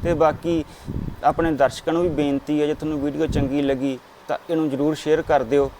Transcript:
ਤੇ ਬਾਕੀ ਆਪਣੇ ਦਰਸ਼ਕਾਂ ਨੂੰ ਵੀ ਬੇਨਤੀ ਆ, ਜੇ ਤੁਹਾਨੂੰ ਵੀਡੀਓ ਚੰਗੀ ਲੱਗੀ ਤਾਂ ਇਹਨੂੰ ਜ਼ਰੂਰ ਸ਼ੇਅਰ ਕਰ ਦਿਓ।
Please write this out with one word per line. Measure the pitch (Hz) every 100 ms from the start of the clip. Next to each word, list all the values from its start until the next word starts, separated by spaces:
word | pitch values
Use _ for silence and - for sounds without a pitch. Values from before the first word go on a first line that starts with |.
ਤੇ | 170
ਬਾਕੀ | 165 156 151 170 165 151 - - - - -
ਆਪਣੇ | 143 165 165
ਦਰਸ਼ਕਾਂ | 147 135 - -
ਨੂੰ | 165
ਵੀ | 180
ਬੇਨਤੀ | 147 147 139 - 151
ਆ, | 147
ਜੇ |
ਤੁਹਾਨੂੰ | 151 160 151
ਵੀਡੀਓ | 143 147 156
ਚੰਗੀ | 143 143 143
ਲੱਗੀ | 139 135 139 127 - - -
ਤਾਂ | 151 -
ਇਹਨੂੰ | 165 156
ਜ਼ਰੂਰ | 131 147 151
ਸ਼ੇਅਰ | - 156
ਕਰ | 165 151
ਦਿਓ। | 120 143 139 -